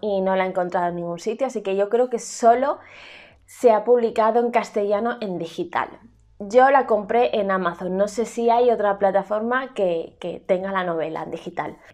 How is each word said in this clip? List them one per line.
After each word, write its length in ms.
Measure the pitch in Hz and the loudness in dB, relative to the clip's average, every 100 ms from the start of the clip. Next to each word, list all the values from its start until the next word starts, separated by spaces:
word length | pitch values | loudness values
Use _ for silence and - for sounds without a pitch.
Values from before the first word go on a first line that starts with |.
y 200 | 208 196 | -4 -2
no 140 | 190 190 | 0 0
la 100 | 185 | 0
he 40 | |
encontrado 380 | 185 180 185 175 | -2 -2 -2 -2
en 80 | 175 | -4
ningún 240 | 170 170 | -6 -6
sitio, 280 | 220 226 262 | -6 -4 -4
así 140 | 226 | -4
que 140 | 196 196 | -4 -2
yo 140 | 202 | 0
creo 200 | 233 254 | 0 0
que 100 | 226 | -4
solo 600 | - - 233 247 277 - - - - - - _ _ | -8 2 4 4 2 -4 -10 -20 -20 -20 -20 _ _
se 260 | - 247 | 2 4
ha 120 | 214 | 4
publicado 560 | 208 247 226 226 220 226 | 4 4 4 2 2 2
en 120 | 240 | 2
castellano 680 | 233 - 214 202 202 233 240 | 0 -2 -2 0 0 -2 -4
en 180 | 208 175 | -6 -6
digital. 500 | - - 170 - - - - _ _ - | -6 -8 -6 -4 -4 -8 -20 _ _ -16
Yo 280 | 202 240 269 | 0 6 6
la 160 | 277 254 | 6 4
compré 520 | 214 196 226 240 220 | 0 2 0 2 0
en 120 | 196 | 0
Amazon, 460 | 190 175 170 185 185 | 0 -2 -4 -4 -2
no 100 | 202 | -2
sé 180 | 196 220 | -2 -6
si 240 | - 233 | -2 2
hay 220 | 233 247 | 4 4
otra 260 | 214 202 196 | 2 0 0
plataforma 760 | 196 196 190 208 226 254 262 240 | 2 2 0 -4 -2 -4 -4 -2
que, 420 | 185 165 - - | -2 -2 -6 -10
que 200 | 175 170 | -12 -8
tenga 320 | - 185 190 | -2 -2 -2
la 120 | 190 | -4
novela 380 | 180 165 156 160 | -2 -4 -4 -6
en 80 | 160 | -10
digital. 480 | 165 - - 151 - - | -10 -10 -8 -8 -12 -20